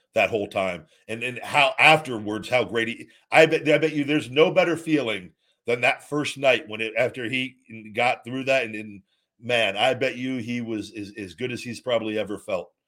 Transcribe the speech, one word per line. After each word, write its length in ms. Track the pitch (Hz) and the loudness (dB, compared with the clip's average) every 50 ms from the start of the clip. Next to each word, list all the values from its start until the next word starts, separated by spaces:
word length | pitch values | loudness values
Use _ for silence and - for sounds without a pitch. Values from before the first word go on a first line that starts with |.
| _ _ - | _ _ 0
that 140 | 110 98 90 | 2 2 2
whole 180 | 117 104 98 | 2 -2 -2
time, 400 | 101 - 104 95 92 87 82 78 _ _ _ _ | -2 -2 -2 -2 -2 -4 -6 -10 _ _ _ _
and, 140 | - 110 113 120 | -10 -8 -8 -6
and 160 | 127 123 117 | -8 -8 -8
how 360 | - - - 147 139 131 - | -8 -2 2 2 2 2 4
afterwards, 720 | - 135 156 160 156 156 131 120 107 104 104 107 107 95 - | 4 6 6 6 6 4 -2 -6 -4 -4 -4 -4 -6 -2 0
how 140 | 123 123 110 | 0 0 2
great 240 | 90 110 117 113 | 0 -2 -2 -2
he, 220 | 113 120 - - - _ _ _ - | -2 -4 -8 -12 -18 _ _ _ 4
I 140 | - 151 160 | 6 6 6
bet, 220 | 156 160 - 139 151 | 6 4 2 4 4
I 80 | 151 | 4
bet 160 | 147 160 156 151 | 4 4 2 0
you 120 | 147 139 | 0 0
there's 260 | 139 151 147 113 120 | 0 0 0 -2 0
no 180 | 127 147 170 180 | 4 4 4 6
better 260 | - 185 175 170 160 | 6 4 4 4 2
feeling 580 | - - 160 151 139 123 113 104 95 90 87 - _ _ _ _ _ _ | -2 0 0 0 0 0 0 -4 -6 -8 -14 -20 _ _ _ _ _ _
than 140 | 117 120 123 | -2 0 2
that 260 | 123 135 - - - | 2 0 0 -2 -6
first 300 | - 143 147 135 - - | -6 -4 -4 -2 -4 -4
night 320 | 135 139 131 123 107 - 104 | 0 2 2 2 2 0 -6
when 100 | 107 110 | -8 -6
it, 140 | 113 110 104 | -6 -4 0
after 300 | 113 127 117 - 131 117 | 0 0 0 -2 -4 -6
he 300 | 110 131 127 127 127 127 _ _ - 113 113 107 110 98 | -4 -4 -4 -4 -6 -10 _ _ -18 -18 -16 -16 -8 -2
got 280 | 117 120 127 117 - - | 0 0 0 0 -2 -6
through 200 | 113 131 135 127 | -8 -8 -4 0
that, 220 | 131 135 135 120 | 0 2 2 0
and, 100 | 110 110 | -2 -6
and 260 | 107 110 107 101 98 - _ _ _ _ _ _ _ | -10 -12 -12 -16 -18 -20 _ _ _ _ _ _ _
man, 340 | 120 120 123 117 110 98 95 | -4 0 0 2 2 2 2
I 200 | 101 120 131 123 | 2 2 2 2
bet 200 | 113 135 131 120 | 2 -2 -2 -2
you 220 | 123 127 131 131 | -4 -6 -6 -6
he 240 | 123 107 120 120 120 | -6 -6 -6 -6 -6
was 300 | 117 113 110 104 95 101 | -4 -6 -6 -8 -8 -10
as, 200 | 113 107 101 98 104 | -12 -12 -12 -12 -12
as 160 | 110 98 90 82 | -12 -12 -12 -10
good 180 | - 123 120 | -8 -8 -8
as 120 | 120 104 - | -8 -8 -10
he's 180 | 123 110 - | -10 -12 -8
probably 380 | - 127 117 113 110 110 107 107 | -4 -2 -2 0 0 -2 -4 -4
ever 180 | 101 98 104 | -4 -4 -6
felt, 340 | 92 - 107 95 87 - - _ _ _ | -8 -6 -4 -4 -4 -4 -8 _ _ _